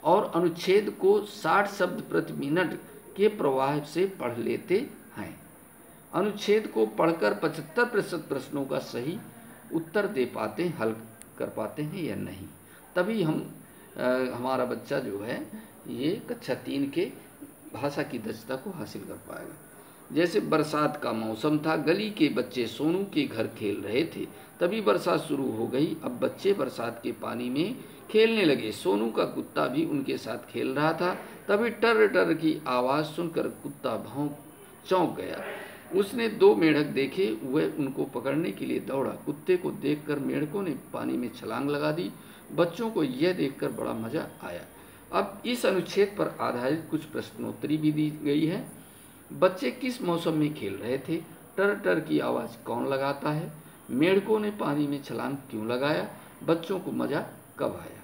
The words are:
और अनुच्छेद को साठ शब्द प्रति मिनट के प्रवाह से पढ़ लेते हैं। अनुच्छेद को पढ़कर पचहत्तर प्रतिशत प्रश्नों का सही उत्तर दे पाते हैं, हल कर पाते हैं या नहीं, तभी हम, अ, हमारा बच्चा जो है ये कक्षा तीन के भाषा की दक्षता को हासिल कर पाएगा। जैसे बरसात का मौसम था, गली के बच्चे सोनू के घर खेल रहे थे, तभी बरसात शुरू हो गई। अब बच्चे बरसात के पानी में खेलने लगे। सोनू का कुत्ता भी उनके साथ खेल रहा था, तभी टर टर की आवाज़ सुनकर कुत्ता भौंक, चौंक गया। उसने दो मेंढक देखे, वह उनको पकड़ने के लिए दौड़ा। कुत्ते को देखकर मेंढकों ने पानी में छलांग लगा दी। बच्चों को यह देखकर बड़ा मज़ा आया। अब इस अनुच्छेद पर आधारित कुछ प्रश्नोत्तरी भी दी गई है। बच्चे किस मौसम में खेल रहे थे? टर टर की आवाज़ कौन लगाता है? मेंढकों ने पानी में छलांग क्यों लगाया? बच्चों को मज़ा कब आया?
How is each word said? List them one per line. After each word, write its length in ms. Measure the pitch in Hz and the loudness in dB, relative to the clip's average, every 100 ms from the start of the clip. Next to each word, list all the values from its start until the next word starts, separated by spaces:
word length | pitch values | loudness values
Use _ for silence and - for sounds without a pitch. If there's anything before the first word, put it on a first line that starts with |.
और 280 | 156 190 - | 6 4 4
अनुच्छेद 560 | 170 175 170 - 196 208 | 2 2 0 4 4 4
को 300 | - 190 208 | 2 6 6
साठ 500 | 208 - 160 185 202 | 2 -4 2 4 2
शब्द 320 | - 180 - | 0 0 0
प्रति 300 | - 165 160 | 0 0 0
मिनट 420 | 151 139 165 190 - - - - - | -4 0 2 2 -2 -12 -20 -14 2
के 120 | 208 | 2
प्रवाह 560 | 208 147 131 135 147 | 4 2 4 2 0
से 220 | 147 165 190 | -2 0 0
पढ़ 320 | - 120 117 | 0 -4 -2
लेते 520 | 113 120 - 185 277 - - - | -2 -2 2 0 0 -10 -16 -12
हैं। 240 | 190 - - - - - - - - | -12 -12 -20 -20 -20 -20 -20 -20 -4
अनुच्छेद 520 | 160 208 202 - 214 214 | 0 0 -2 4 4 4
को 200 | 220 214 | 2 2
पढ़कर 480 | - 165 170 208 | 4 2 4 2
पचहत्तर 500 | 202 160 151 - - | 2 -2 -2 -6 0
प्रतिशत 420 | 233 208 - 170 - | 2 2 0 -6 -4
प्रश्नों 360 | 139 - 143 | -6 -4 -4
का 140 | 135 143 | -2 -4
सही 400 | - 120 131 196 - - - - - | -4 -4 -4 -6 -10 -18 -20 -20 -6
उत्तर 320 | 165 165 214 196 | -4 0 0 0
दे 180 | - | 0
पाते 400 | 123 113 107 131 | 0 0 -4 0
हैं, 140 | 175 147 | -2 0
हल 180 | 113 110 - - - - | -2 -2 -10 -20 -20 -6
कर 80 | 123 | -6
पाते 360 | - 107 - | -4 -6 -4
हैं 200 | 151 196 | -6 -4
या 140 | 143 101 | -4 -4
नहीं, 320 | 98 98 - - - - - 180 | -6 -8 -14 -16 -20 -20 -4 0
तभी 260 | 185 226 | 0 2
हम, 320 | 160 156 - - - - - - | 2 0 -4 -14 -20 -20 -14 -2
अ, 340 | 123 127 127 | 2 2 0
हमारा 300 | 123 127 131 | -2 -2 0
बच्चा 340 | 123 113 - 139 | 0 -2 -2 -4
जो 200 | 110 98 | -2 -6
है 280 | 107 139 - 220 - - - | -4 -6 -8 -12 -16 -18 -10
ये 340 | 120 147 220 - | -2 -2 -2 -6
कक्षा 260 | 240 - | -8 -4
तीन 360 | 123 - 135 139 | -4 -2 -2 0
के 220 | 165 220 - - - - - - | 0 -2 -4 -20 -18 -18 -18 -14
भाषा 280 | 107 143 151 | -4 -2 -2
की 160 | 139 123 | -4 -4
दक्षता 380 | 107 110 - 135 | -6 -8 -8 -8
को 140 | - | -6
हासिल 320 | 170 113 104 | -8 -10 -10
कर 120 | 90 | -12
पाएगा। 400 | - - - - - - - - - - | -14 -12 -12 -12 -16 -20 -20 -20 -20 -4
जैसे 280 | 151 170 185 | 0 2 2
बरसात 600 | - 156 151 151 147 - | 2 2 2 2 0 0
का 100 | 123 | -2
मौसम 460 | 113 110 110 151 151 | -2 -2 -2 2 2
था, 180 | 156 156 | 2 0
गली 340 | 143 190 214 | 2 2 0
के 180 | 208 147 | 2 2
बच्चे 380 | 117 123 127 113 | 2 -2 -2 -2
सोनू 400 | - 147 185 196 | 0 0 2 0
के 100 | 151 | -2
घर 220 | 127 113 107 | -2 -2 -4
खेल 340 | - 104 101 | -2 -2 -2
रहे 240 | 98 120 | 0 0
थे, 220 | - - - - - - | 0 -4 -10 -10 -20 -2
तभी 200 | 175 220 | 0 2
बरसात 400 | 208 185 180 170 | 2 2 2 0
शुरू 320 | - 139 127 | 0 -2 -2
हो 140 | 110 113 | -2 -2
गई। 300 | 131 156 - | 0 0 0
अब 140 | - 123 | -6 -2
बच्चे 340 | 131 - 190 | -2 0 0
बरसात 480 | 202 127 - 117 113 | 2 0 -2 -6 -4
के 100 | 120 | -6
पानी 380 | 113 113 113 123 | -4 -6 -4 -2
में 260 | 135 185 247 - - - | 0 0 -2 -12 -18 2
खेलने 340 | 214 226 226 | 6 6 6
लगे। 280 | 175 127 110 | 4 4 0
सोनू 380 | 104 175 202 226 | -2 0 2 2
का 140 | 220 | 0
कुत्ता 420 | - - - - - | 0 -2 -4 0 0
भी 180 | 135 | 2
उनके 340 | 156 143 127 131 | 0 0 -2 -4
साथ 200 | 113 117 | -4 -8
खेल 300 | - 117 127 | -6 -4 -2
रहा 240 | 135 156 | 2 2
था, 220 | 165 175 190 - - - | 2 -2 -2 -10 -14 0
तभी 220 | 202 233 | 2 2
टर 380 | 220 226 220 214 | 2 4 6 6
टर 260 | 180 180 | 6 4
की 280 | 156 160 - 131 | 4 2 0 0
आवाज़ 400 | 123 127 143 151 | 2 4 2 0
सुनकर 420 | - 170 139 120 | -4 -2 -2 -2
कुत्ता 480 | - 147 - 127 110 | -4 -12 -6 -4 -4
भौंक, 420 | 104 131 147 - - - - - - | -6 -4 -4 -4 -16 -20 -20 -20 0
चौंक 300 | 185 165 - | 2 2 -2
गया। 280 | 90 85 - - - - - 180 | -8 -8 -8 -10 -12 -16 -2 0
उसने 280 | 202 254 226 | 0 0 -2
दो 260 | 175 196 | 8 8
मेंढक 320 | 208 160 147 147 | 10 6 6 4
देखे, 520 | 123 135 - 202 208 | 2 0 2 0 0
वह 300 | 131 143 156 - | 0 2 2 0
उनको 260 | 135 135 | -4 -2
पकड़ने 480 | 139 120 131 143 185 | -4 -2 -2 0 -2
के 140 | - 127 | -4 -4
लिए 140 | 123 | -4
दौड़ा। 300 | - 135 117 | -2 -2 -2
कुत्ते 460 | - - 147 - 180 | -4 -8 -6 0 2
को 140 | 156 | 2
देखकर 480 | 147 139 147 147 143 | -2 -2 -2 -2 -2
मेंढकों 440 | 131 139 151 202 | 0 -2 -2 -2
ने 140 | 185 131 - | -2 -4 -6
पानी 240 | - 123 131 | -6 -2 -2
में 140 | 123 | -4
छलांग 360 | - 117 117 143 | -6 -6 -4 -2
लगा 220 | 143 151 | 0 0
दी। 180 | 156 196 - - - - | 0 -4 -8 -18 -20 -6
बच्चों 380 | 151 175 170 226 | 2 2 2 -2
को 140 | 220 | 0
यह 280 | 143 123 170 | 0 2 2
देखकर 360 | 185 139 139 - | 2 -2 -2 -4
बड़ा 240 | 110 123 | -2 -4
मज़ा 360 | 117 113 151 - - | -4 -4 -4 -6 -10
आया। 220 | - 87 - - - - - | -10 -10 -12 -20 -20 -20 -2
अब 300 | 190 196 - 226 | 0 0 -4 -4
इस 200 | 240 208 | 2 2
अनुच्छेद 480 | 190 170 202 202 202 | 2 0 2 2 2
पर 180 | 160 - | -2 0
आधारित 480 | 117 120 127 160 160 | -2 0 0 0 -2
कुछ 140 | 156 | -4
प्रश्नोत्तरी 720 | - 123 - - 120 113 139 156 | -4 -8 -8 -8 -8 -6 -2 2
भी 160 | 151 | 2
दी 180 | 151 151 | 2 0
गई 360 | 147 147 147 156 | 0 0 2 2
है। 260 | 202 - - - - - - - | 0 -6 -14 -20 -20 -20 -20 -14
बच्चे 380 | 143 185 185 254 | 2 2 4 -4
किस 320 | 240 262 240 | -2 -4 -2
मौसम 320 | 175 170 170 | 0 2 2
में 200 | 156 151 | 2 2
खेल 200 | 151 101 | 0 -6
रहे 240 | 98 107 135 | -4 -2 -2
थे? 180 | - 165 - - - - | -2 -4 -4 -18 -8 2
टर 180 | 202 | 2
टर 260 | 202 185 165 | 2 2 2
की 180 | 151 147 | 2 0
आवाज़ 460 | 123 123 113 - | 2 0 -2 -10
कौन 220 | - 117 135 | -6 -2 0
लगाता 440 | 135 139 139 151 | 0 0 0 -2
है? 220 | 151 175 - - - - | -2 -4 -10 -20 -20 -4
मेंढकों 500 | 123 170 190 202 214 | 4 6 6 4 2
ने 100 | 208 | 2
पानी 360 | 208 147 147 143 | -2 0 2 0
में 160 | 143 | -2
छलांग 340 | 139 120 123 139 | -4 -4 -4 -6
क्यों 300 | - 110 110 | -6 -6 -2
लगाया? 440 | 123 143 170 208 - - - | 0 2 0 -2 -10 -18 -6
बच्चों 360 | - 165 - 190 | 0 0 2 -4
को 120 | 143 | -2
मज़ा 340 | 123 123 143 - - - - | -2 0 -2 -4 -12 -18 -4
कब 220 | - - | -4 -4
आया? 220 | - - | -12 -16